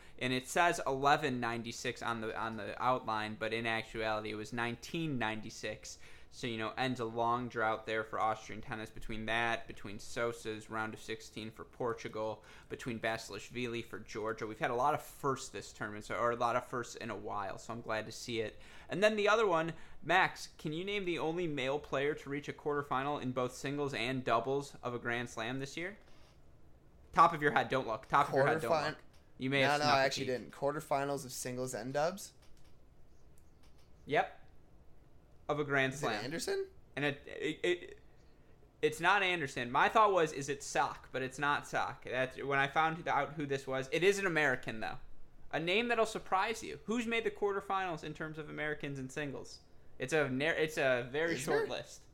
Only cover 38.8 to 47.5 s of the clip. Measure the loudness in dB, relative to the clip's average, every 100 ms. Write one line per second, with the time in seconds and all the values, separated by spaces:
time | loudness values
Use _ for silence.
38.8 | 0 2 4 4 4 2 -2 -2 0 4
39.8 | 6 8 8 8 4 2 -4 -4 -2 0
40.8 | 0 -2 -8 -4 -4 0 2 2 0 -2
41.8 | -2 -4 -4 0 0 -2 0 2 4 4
42.8 | 2 2 0 2 2 -2 -2 -2 0 -4
43.8 | 0 4 4 4 2 4 4 2 -2 -4
44.8 | -4 -6 -8 -8 -8 -10 -6 -2 2 2
45.8 | 4 4 4 2 0 2 2 -2 -6 -8
46.8 | -2 -2 0 0 0 0 0